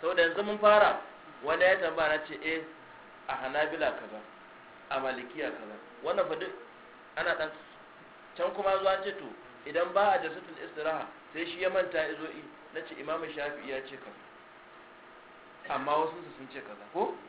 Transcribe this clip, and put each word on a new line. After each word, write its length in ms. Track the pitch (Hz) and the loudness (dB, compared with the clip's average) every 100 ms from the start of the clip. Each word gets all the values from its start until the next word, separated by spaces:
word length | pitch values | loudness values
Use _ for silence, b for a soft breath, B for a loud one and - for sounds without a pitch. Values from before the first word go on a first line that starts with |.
Saboda 200 | 160 180 | 0 4
yanzu 220 | 165 170 | 4 4
mun 160 | 208 208 | -2 6
fara, 420 | 208 208 185 - - - - - | 8 10 8 6 -6 -16 -18 -10
wani 200 | 139 165 | -2 4
ya 140 | 185 190 | 6 6
tambaya 380 | 170 160 156 151 | 2 2 2 2
na 60 | 151 | -2
ce, 120 | 156 | -6
"Eh, 200 | 151 160 156 - - - - - - | -2 -2 -4 -14 -20 -20 -20 -18 -6
a 60 | 131 | -4
Hanabila 560 | 131 147 151 156 143 | -2 0 0 2 -2
kaza, 300 | 117 110 107 - - - - - - - | -2 -10 -14 -14 -20 -20 -20 -20 -20 -6
a 100 | 139 | -2
Malikiya 520 | 131 123 123 151 135 | -2 -4 -8 -6 -6
kaza." 240 | 104 107 107 - - | -6 -12 -14 -16 -8
Wannan 240 | 139 196 160 | -2 0 0
fa 80 | 156 | 0
duk 160 | 185 - - - - - - - | -6 -8 -16 -20 -20 -20 -12 -4
ana 160 | 170 160 | 0 0
ɗan, 140 | 156 - - - - - - - - - | -2 -6 -18 -20 -20 -20 -20 -20 -18 -2
can 140 | 175 | -2
kuma 240 | 196 196 190 | 2 2 4
zuwa 240 | 190 190 | 4 2
ce, 80 | 196 - | 0 -6
to, 100 | 131 107 - - - | -10 -14 -18 -16 -4
idan 260 | 151 175 | 0 2
ba 200 | 185 208 | 4 6
a 60 | 190 | 6
jalsatul 360 | 160 165 180 160 | 2 -6 -12 -12
istiraha, 420 | 165 151 151 156 127 - - | -12 -4 -2 -2 -6 -12 -12
sai 120 | 156 170 | -6 -6
shi 140 | 175 | 0
ya 100 | 185 | 0
manta 280 | - - 170 | 2 2 0
ya 160 | 156 156 | -2 -4
zo 120 | 160 | -8
i, 120 | 156 147 - - | -10 -14 -18 -12
na 60 | 156 156 | -10 -10
ce, 80 | 143 | -10
"Imamu 320 | 143 165 156 147 | -4 -4 -4 -4
Shafi'i 340 | 143 147 131 | -6 -6 -6
ya 100 | 135 | -8
ce 140 | 135 135 | -8 -14
kaza, 260 | - 104 - - - - - - - - - - - - - - - | -16 -18 -20 -20 -20 -20 -20 -20 -20 -20 -20 -20 -20 -20 -20 -18 -6
amma 180 | 139 135 | -4 2
wasu 240 | 151 160 170 | 2 2 -2
su 160 | 170 - | -14 -14
sun 100 | 131 | -14
ce 120 | 139 | -12
kaza, 220 | 113 104 104 | -12 -14 -8
ko?" 240 | 170 247 359 | -2 -2 -4